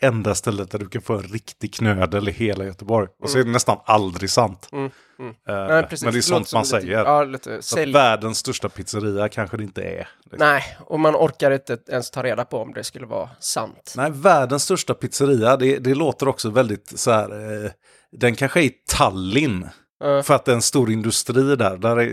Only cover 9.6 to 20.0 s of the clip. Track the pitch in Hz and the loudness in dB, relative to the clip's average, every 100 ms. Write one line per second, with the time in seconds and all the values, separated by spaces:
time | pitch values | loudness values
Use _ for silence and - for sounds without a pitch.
9.6 | 104 95 90 87 - - _ - 147 139 | -8 -8 -8 -8 -12 -18 _ 0 2 2
10.6 | - - - 156 156 151 160 - 143 139 | -2 -12 -6 2 4 4 2 2 2 2
11.6 | - 120 - 131 117 131 123 110 123 127 | -2 -8 -6 -6 -6 -6 -4 -4 -4 -6
12.6 | 120 117 117 127 117 107 107 - - - | -8 -10 -12 -12 -10 -8 -8 -10 -6 -6
13.6 | 110 - - 120 147 139 185 160 123 139 | -6 -10 -12 -4 -4 2 4 6 4 0
14.6 | - 190 - 123 123 - 139 127 113 131 | 0 -2 -2 -4 -4 0 4 4 4 4
15.6 | 131 135 127 139 156 - 139 - 113 113 | 2 2 2 0 0 0 -2 -2 -2 0
16.6 | 120 98 - - 123 110 101 104 107 107 | 0 -2 -8 -4 2 2 0 -6 -10 -8
17.6 | 104 - _ _ _ - 120 113 135 175 | -8 -12 _ _ _ -2 0 0 0 2
18.6 | 143 - - - 127 95 92 123 151 92 | 0 -2 -4 2 2 0 -2 0 0 -2
19.6 | 80 - _ - | -8 -16 _ -6